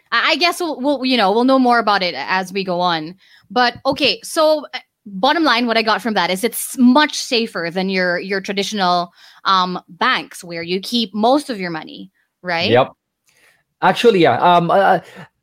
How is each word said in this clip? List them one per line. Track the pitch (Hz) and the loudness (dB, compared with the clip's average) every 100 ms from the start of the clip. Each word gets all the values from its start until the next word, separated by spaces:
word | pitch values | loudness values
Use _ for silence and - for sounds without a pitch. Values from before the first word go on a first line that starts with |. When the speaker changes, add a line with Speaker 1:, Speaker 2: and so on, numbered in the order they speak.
| _ | _
Speaker 1:
I, | - 262 | -2 0
I | 320 | 0
guess | 339 349 | 0 -2
we'll, | 349 254 | -6 -4
we'll, | 269 269 | -2 -2
you | 254 247 | 0 2
know, | 190 | 2
we'll | 220 | 2
know | 254 269 | 2 4
more | 247 240 | 4 2
about | 220 202 | 2 0
it | 180 131 | -2 -4
as | 131 185 185 | -4 -4 -2
we | 196 | -6
go | 185 175 | -4 -2
on. | 180 165 156 185 _ _ _ | 0 -2 -6 -14 _ _ _
But | 220 240 240 269 | -2 0 -2 -6
okay, | 285 269 180 | -2 -2 -2
so, | - 330 311 302 - | -6 0 2 0 -4
uh, | 247 - _ | -14 -16 _
bottom | 214 190 262 320 | -16 -2 0 2
line, | 302 233 240 | 2 2 0
what | 220 | 0
I | |
got | 220 202 | 0 -2
from | 233 | -2
that | 202 170 | 0 0
is | 185 | -2
it's | - - - 247 | -4 -6 -8 2
much | 247 269 294 - | 4 4 2 -2
safer | - 233 226 190 165 | -4 -2 -2 -6 -6
than | 180 190 | -4 -2
your, | 190 180 175 | 0 0 -2
your | 190 196 | -4 -6
traditional, | 190 196 190 208 180 180 175 _ - - - | -4 -6 -6 -2 0 0 -4 _ -20 -8 0
um, | 190 180 180 - | 0 0 -6 -12
banks | 170 233 220 - - | -4 -2 -2 -6 -16
where | 175 170 | -14 -10
you | 170 185 | -6 -6
keep | 190 240 220 | -4 -4 -4
most | 208 233 285 285 | 0 2 2 0
of | 208 | -8
your | 180 | -8
money, | 156 160 - 190 _ _ _ | -8 -12 -18 -20 _ _ _
right? | 180 - 175 | -6 -4 2
Speaker 2:
Yep. | 120 135 - _ _ _ _ _ _ _ _ | 2 2 -4 _ _ _ _ _ _ _ _
Actually, | 175 185 233 190 | 0 4 4 6
yeah. | 151 120 | 4 4
Um, | 175 175 170 | 4 4 4
uh, | 180 190 180 - - 165 _ | 4 4 2 -2 -18 -20 _